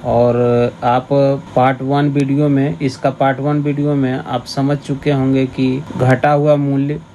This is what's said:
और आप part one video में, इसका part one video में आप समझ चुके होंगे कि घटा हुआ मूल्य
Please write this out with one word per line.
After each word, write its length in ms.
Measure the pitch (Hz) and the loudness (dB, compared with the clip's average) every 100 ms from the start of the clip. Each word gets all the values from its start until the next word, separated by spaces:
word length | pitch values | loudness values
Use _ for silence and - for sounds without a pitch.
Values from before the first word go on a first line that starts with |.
| 123 | 0
और 320 | 117 120 120 120 120 120 - 120 | 2 2 2 2 2 0 -2 0
आप 220 | 123 123 139 139 139 - - | 0 0 2 2 0 -2 2
part 260 | 127 131 | 2 0
one 260 | 135 143 147 | -2 0 0
video 400 | 143 139 139 147 | 0 0 0 2
में, 280 | 139 139 160 | 2 0 -2
इसका 300 | 139 - 139 | -6 -2 -4
part 280 | 131 135 131 | 0 -2 0
one 220 | 143 147 | -2 0
video 320 | 147 143 147 143 | -2 -2 0 0
में 180 | 131 | 0
आप 320 | 127 - 123 - | -2 -4 -8 -6
समझ 300 | - 139 143 | -2 0 -2
चुके 320 | - 135 151 | -4 -4 0
होंगे 340 | 139 131 135 127 | 0 2 0 0
कि 220 | - 131 131 - - | -2 -2 -2 -6 -2
घटा 340 | 127 - 147 | 2 2 2
हुआ 240 | 147 147 147 | 2 4 2
मूल्य 420 | 143 139 139 151 - | 2 0 -2 -4 -10